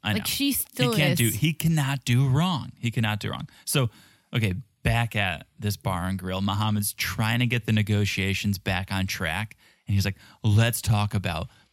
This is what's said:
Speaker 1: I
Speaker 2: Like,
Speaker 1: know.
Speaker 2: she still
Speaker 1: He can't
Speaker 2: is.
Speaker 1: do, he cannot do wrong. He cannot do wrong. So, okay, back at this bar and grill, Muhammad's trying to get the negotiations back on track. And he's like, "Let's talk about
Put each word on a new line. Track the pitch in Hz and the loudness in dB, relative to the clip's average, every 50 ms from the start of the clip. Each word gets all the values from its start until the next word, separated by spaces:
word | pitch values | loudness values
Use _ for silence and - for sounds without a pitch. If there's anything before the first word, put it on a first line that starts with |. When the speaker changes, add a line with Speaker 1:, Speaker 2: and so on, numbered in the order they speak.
| - | -4
Speaker 1:
I | - 104 | -2 -2
Speaker 2:
Like, | - - | -2 -2
Speaker 1:
know. | |
Speaker 2:
she | - - - 277 277 | -4 -2 0 0 0
still | 254 - - - - - 247 240 | 0 -2 -4 -6 -4 -2 0 0
Speaker 1:
He | 226 | 2
can't | - 151 - 127 - | 2 2 2 2 2
Speaker 2:
is. | 120 110 | 2 0
Speaker 1:
do, | 98 | 0
he | 104 147 160 156 | 2 0 0 0
cannot | - - 165 165 156 139 135 139 131 - | 0 0 0 2 2 0 0 -2 -2 0
do | - 120 123 139 | 2 2 4 4
wrong. | 135 127 147 170 190 175 - - - - - | 4 2 2 2 0 -2 -4 -6 -10 -10 -6
He | - 120 | -6 -4
cannot | - 135 110 107 107 101 | -2 0 0 0 -2 -2
do | - 104 | -4 -6
wrong. | - - - - - - - | -6 -6 -10 -12 -14 -14 -6
So, | - - 147 127 110 - - - - _ _ _ - - | -2 0 2 2 0 -2 -6 -20 -20 _ _ _ -6 -2
okay, | 127 110 98 92 95 - _ _ _ - | 0 0 0 -2 -2 -6 _ _ _ -2
back | 117 113 117 117 - - | 0 2 2 0 0 0
at | 107 101 92 82 - - _ _ - | 0 0 0 -2 -4 -8 _ _ -6
this | - 104 98 | -4 -4 -2
bar | - - 101 92 87 87 | -2 -4 -4 -2 -2 -2
and | 92 95 92 | -2 -2 -4
grill, | 92 92 92 95 | -4 -4 -2 0
Muhammad's | 101 98 95 101 110 110 107 104 101 - - | 0 0 0 2 2 2 2 0 0 -2 -4
trying | - - - - - 110 107 117 120 | -4 -6 -4 -2 -2 0 0 2 2
to | 123 | 2
get | 117 123 120 - | 2 0 0 0
the | - 110 | 2 2
negotiations | 107 107 104 104 104 104 98 - - 95 98 98 - - 101 98 - | 2 2 2 2 2 2 0 0 -2 -2 -2 -2 -2 -2 -2 -2 -2
back | - 101 92 90 98 - | -2 -2 -2 -2 -2 -2
on | 98 95 92 | -2 -2 -2
track. | 92 - - 90 78 80 98 110 107 - _ _ _ _ _ _ | -2 -4 -4 -4 -4 -4 -4 -6 -8 -12 _ _ _ _ _ _
And | - 101 | -2 0
he's | 98 92 | 0 2
like, | 101 98 - - - - _ - | 0 -2 -6 -10 -20 -10 _ 0
"Let's | 107 104 107 113 120 117 - | 2 4 6 4 4 2 -2
talk | - - 110 104 104 101 - | 0 0 2 2 2 0 -2
about | 101 90 92 82 80 90 - _ _ _ _ | -2 -2 -2 -4 -4 -6 -10 _ _ _ _